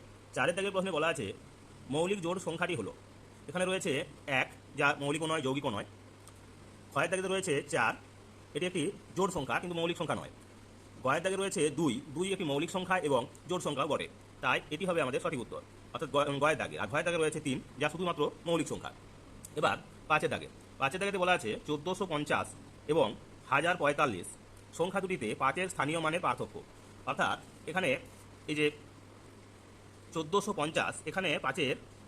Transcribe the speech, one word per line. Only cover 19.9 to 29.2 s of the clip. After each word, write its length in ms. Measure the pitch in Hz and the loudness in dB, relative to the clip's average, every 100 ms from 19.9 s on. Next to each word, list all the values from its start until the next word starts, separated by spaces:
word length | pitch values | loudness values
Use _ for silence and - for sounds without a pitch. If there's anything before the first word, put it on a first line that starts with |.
| - - | -18 0
পাঁচের 200 | 151 156 | 2 2
দাগে, 160 | 101 73 - - - | -2 -6 -14 -20 -2
পাঁচের 200 | 135 180 | -2 0
দাগেতে 180 | 202 196 | -2 2
বলা 120 | 180 175 | 4 4
আছে 120 | 110 160 - | 2 -4 -2
চোদ্দোশো 360 | 151 160 185 185 | -2 -2 -2 0
পঞ্চাশ 340 | 147 147 156 92 - - - - | -2 2 0 0 -8 -18 -12 2
এবং 160 | 160 107 - - - - | 4 4 2 -12 -18 0
হাজার 240 | 139 165 170 | 2 4 2
পঁয়তাল্লিশ 480 | 147 147 143 92 - - - - - - | 2 4 2 0 -8 -14 -18 -20 -14 -2
সংখ্যা 220 | 180 196 | 0 0
দুটিতে 240 | 185 175 - - | -2 -2 -2 2
পাঁচের 240 | 135 175 185 | 2 2 -2
স্থানীয় 280 | - 139 165 | 0 0 2
মানের 180 | 156 156 143 | 0 2 0
পার্থক্য, 300 | 120 107 - - - - - - | 0 -4 -8 -14 -18 -20 -10 -6
অর্থাৎ 280 | 147 117 87 - - - | 0 0 0 -6 -14 -6
এখানে 200 | 170 170 143 - - - - - | 0 2 0 -4 -18 -20 -12 -4
এই 60 | 151 | 0
যে 60 | 151 - - - - - | 2 0 -12 -20 -20 -20